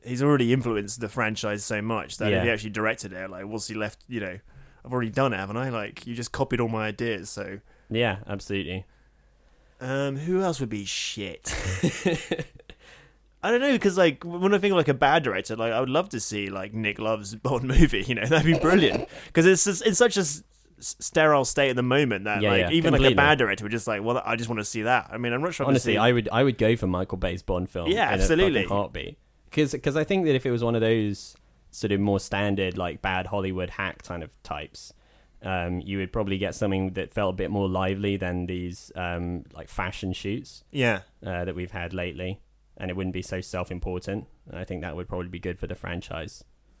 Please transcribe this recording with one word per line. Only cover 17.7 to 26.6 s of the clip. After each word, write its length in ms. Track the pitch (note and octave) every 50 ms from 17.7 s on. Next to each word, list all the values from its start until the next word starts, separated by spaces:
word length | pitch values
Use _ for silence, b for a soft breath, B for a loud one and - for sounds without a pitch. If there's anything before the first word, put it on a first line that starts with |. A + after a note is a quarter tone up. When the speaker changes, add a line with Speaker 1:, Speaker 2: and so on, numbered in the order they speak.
| C3+ D3 D#3+ C#3 B2+ F#2+ -
Speaker 1:
you 100 | C3+ A#2+
know, 100 | G2+ G#2+
that'd 200 | B2+ D#3+ D3+ C#3+
be 140 | E3 E3+ -
brilliant. 480 | - E3 F#3 G3+ D#3 - - B2 - B B B B B -
'Cause 120 | E3 E3
it's 180 | F#3+ F#3 - -
just, 200 | G3+ F3+ - -
it's 140 | F#3 F3+ -
such 180 | A#3+ A3+ -
a 40 | G3+
s-, 200 | F3 C#3+ D3 - - _ _ _ _ _ _ -
s-, 160 | - - - -
sterile 460 | - - - D#3+ D#3 D3+ D3 C#3 A#2+
state 240 | - - D3 C#3 C3+
at 60 | B2
the 80 | B2 B2
moment 420 | B2 C3 C#3+ D3 A#2+ G#2 F#2+ G2
that, 160 | G#2+ G#2 G2+
Speaker 2:
Yeah, 80 | G#2 G2+
Speaker 1:
like, 100 | F#2+ F#2
Speaker 2:
yeah, 100 | F2 E2+
Speaker 1:
even, 200 | D#3+ E3+ E3 E3+ D3+
like, 60 | C3
a 40 | C3+
Speaker 2:
completely. 120 | C3+ A2+
Speaker 1:
bad 220 | C#3 C#3 D3+ D3+
director 260 | C3+ A#2+ G2+ G2 - G#2
would 60 | G#2
just, 160 | A#2 A2+ -
like, 160 | A#2+ G#2+ G2 G#2+
"Well, 180 | A#2 A#2+ C3 -
I 100 | A2+ A#2
just 140 | A2+ A#2 A2+
wanna 160 | A#2 G#2+ G#2
see 160 | - - A2
that." 280 | G#2+ A#2+ B2+ A2 - -
I 60 | - A#2
mean, 140 | A#2+ A#2+ A#2+
I'm 80 | C3
not 120 | D#3 F3+ -
sure 140 | - C3+
Speaker 2:
Honestly, 260 | C#3 C3+ B2+ - A#2 G2+
Speaker 1:
see 40 |
Speaker 2:
I 140 | G2+ A2+ B2
would, 160 | B2 A#2+ G#2 -
I 120 | A2 A#2+ C#3
would 140 | C3+ A2+
go 180 | -